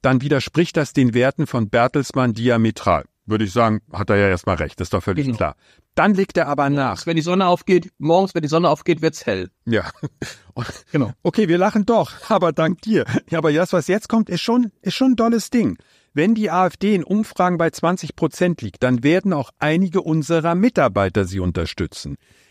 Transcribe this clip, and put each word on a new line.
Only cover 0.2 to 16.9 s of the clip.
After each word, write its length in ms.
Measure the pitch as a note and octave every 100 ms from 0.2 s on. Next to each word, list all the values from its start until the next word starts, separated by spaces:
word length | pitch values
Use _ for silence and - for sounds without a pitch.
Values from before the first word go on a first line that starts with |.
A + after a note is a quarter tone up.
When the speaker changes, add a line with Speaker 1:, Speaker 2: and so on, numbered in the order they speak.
Speaker 1:
widerspricht 560 | C#3 C#3 - - E3+ E3
das 160 | C#3+
den 200 | - B2
Werten 340 | A#2+ B2+ - D3
von 220 | B2+ G#2+
Bertelsmann 640 | A#2+ B2 D3 C3 C3 B2
diametral." 720 | A2 A#2+ A#2 A2+ - - D#2 - _
Würde 200 | - G#2+
ich 80 | G#2
sagen, 280 | A#2 A2+ G#2+ -
hat 180 | D#2+ G#2
er 60 | G2+
ja 120 | G2+
erstmal 280 | F2+ - F2+
recht, 220 | D2 -
das 80 | F#2
ist 80 |
doch 80 | G2
völlig 240 | G2+ F2+ C#3
Speaker 2:
Genau. 100 | A2+
Speaker 1:
klar. 200 | E2 - _ _ _
Dann 200 | - F#3
legt 220 | G3 G3 F#3
er 120 | C#3+
aber 220 | C#3+ C#3
nach. 180 | C#3+ B2+
Speaker 2:
Morgens, 180 | F2+ -
wenn 100 | E3
die 60 |
Sonne 240 | D#3+ F#3 F#3
aufgeht, 460 | F3 - F3+ F3+ -
morgens, 360 | D3+ F3 G3
wenn 80 | E3+
die 60 | D3+
Sonne 200 | D#3+ F3
aufgeht, 340 | D3+ - D#3+
wird's 240 | D#3 - -
hell. 240 | F#2+ F#2 _
Speaker 1:
Ja. 260 | - A2 - - - -
<laughs> 320 | - - -
Und 120 | - A#2 - _
Speaker 2:
Genau. 200 | D#3 B2 -
Speaker 1:
okay, 260 | - - G3
wir 100 | F3
lachen 260 | G3 G#3+
doch, 280 | G3+ A3+ D3+ - -
aber 220 | G3 F3
dank 280 | D#3 D#3+ -
dir. 220 | A3 G3 A2+ - -
Ja, 100 | E3
aber 140 | D#3
das, 200 | D3+ F3+
was 160 | F3+ D3
jetzt 200 | G3+ -
kommt, 220 | A3+ G#3+
ist 100 | F3
schon, 300 | - B3 A#3 -
ist 120 | F#3+
schon 180 | - C4
ein 40 | A#3
dolles 340 | A#3 A#3 -
Ding. 280 | A#3+ D#3 E2+ _ _ _
"Wenn 200 | - F#3
die 160 | A3 G#3
A 160 | F3 F#3
F 100 | -
D 180 | G3+